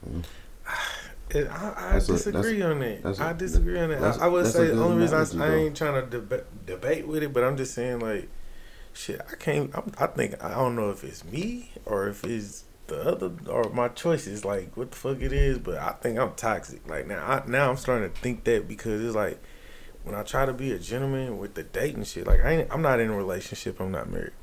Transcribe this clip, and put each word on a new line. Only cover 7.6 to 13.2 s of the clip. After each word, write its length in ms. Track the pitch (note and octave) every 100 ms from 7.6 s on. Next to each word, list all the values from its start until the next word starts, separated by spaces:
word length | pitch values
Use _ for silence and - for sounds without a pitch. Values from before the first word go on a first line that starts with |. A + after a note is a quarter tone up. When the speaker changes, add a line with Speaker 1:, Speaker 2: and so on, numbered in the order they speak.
| C3
Speaker 2:
saying, 280 | - B2 B2
like, 280 | A2+ G#2 F2 - - - - - -
shit, 260 | - - - -
I 40 | -
can't, 360 | - D3 C#3
I'm, 180 | - - -
I 100 | C3+
think, 360 | - A#2 -
I 60 | -
don't 240 | - C3 A#2+
know 160 | G#2
if 120 | F#2+
it's 200 | - - E2
me 460 | A#2 G3+ B3 A#3+ - -
or 220 | G#2 G2
if 140 | G3+
it's 420 | F#3 A#2 G#2 G2+ - - -
the 160 | D2+
other, 300 | D2+ -